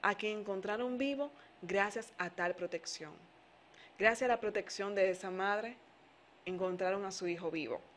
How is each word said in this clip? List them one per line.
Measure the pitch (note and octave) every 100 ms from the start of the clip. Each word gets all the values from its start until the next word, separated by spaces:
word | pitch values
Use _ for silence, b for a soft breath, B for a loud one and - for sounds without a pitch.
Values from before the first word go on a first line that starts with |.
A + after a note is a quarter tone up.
a | G3
quien | G#3 G#3+ G#3+
encontraron | G3+ G3 G3 G#3+ B3 B3
vivo | C#4 C#4 C#4+ - B B
gracias | F3 G3 G3+ G#3+ A3 -
a | F3+
tal | - F3
protección". | F3 F3 E3 - - D#3 D#3 - - - - - B B B
Gracias | G#3 A#3 B3+
a |
la | A#3
protección | G#3+ G#3 - - G3+
de | G3+ F#3+
esa | F#3 G3
madre, | F#3 F#3+ G#3 A3+ B3+ - - - - - -
encontraron | - F#3 F#3 F3+ F#3 G3 G3
a |
su | F#3 F3
hijo | E3+ E3+
vivo. | D#3+ B2+ A#2 -